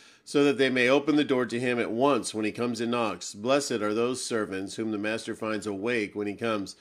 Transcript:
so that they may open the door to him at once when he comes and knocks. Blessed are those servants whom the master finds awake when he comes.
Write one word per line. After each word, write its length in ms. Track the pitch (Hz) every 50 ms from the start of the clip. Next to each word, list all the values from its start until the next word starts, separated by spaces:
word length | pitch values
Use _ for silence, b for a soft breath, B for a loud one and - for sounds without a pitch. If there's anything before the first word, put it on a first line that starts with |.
| B B B B B
so 200 | - - 147 143
that 140 | 143 135
they 120 | 113 135 131
may 200 | 127 127 120 123
open 260 | 135 147 143 156 147
the 80 | 151 147
door 220 | - 135 127 123
to 120 | 107 113
him 220 | 120 127 123 123 120
at 100 | 107 80
once 440 | 107 117 131 143 139 113 95 - -
when 100 | 107 107
he 80 | 104
comes 300 | 101 110 120 120 117 110
and 100 | 117 117
knocks. 420 | 120 120 117 104 90 87 - - -
Blessed 380 | 101 104 123 135 147 143 -
are 220 | 127 107 104 104 107
those 280 | 113 120 123 127 127
servants 540 | - - 120 110 104 92 95 95 98 95 -
whom 160 | - 113 110
the 60 | 110
master 360 | 101 104 107 110 113 - 117 107
finds 320 | - 113 110 107 104 104
awake 500 | 107 101 95 101 120 123 113 104 90 -
when 120 | 104 104
he 60 | 104 98
comes. 420 | 90 117 117 110 104 95 87 - B